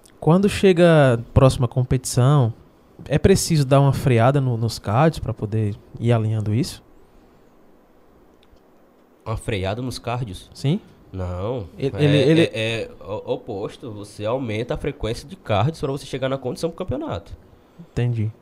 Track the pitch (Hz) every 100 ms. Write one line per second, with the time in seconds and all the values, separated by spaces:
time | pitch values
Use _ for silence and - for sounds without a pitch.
0 | - - 151 180 202 - 196 170 175 156
1 | 135 117 120 - 131 - 123 131 127 131
2 | - - 127 147 113 - _ _ _ -
3 | - 147 190 190 - 156 131 139 139 -
4 | 139 113 123 139 131 113 113 - - 113
5 | 160 - - - 101 110 104 110 - -
6 | 117 117 107 110 107 110 185 - _ -
7 | - _ _ _ _ _ _ _ _ _
8 | _ _ _ _ _ - _ _ _ _
9 | _ _ 107 110 - 101 95 113 127 -
10 | 117 123 113 - - - 139 202 - -
11 | - 95 90 90 104 131 82 - 135 -
12 | 147 147 143 160 165 113 113 113 - -
13 | 76 104 110 - - 98 120 - 127 104
14 | 101 - 104 135 120 107 117 151 151 -
15 | 110 120 - 190 - 101 135 160 143 135
16 | - 131 131 135 127 - 165 165 185 262
17 | 311 98 - - - _ _ _ 175 -
18 | 120 113 107 -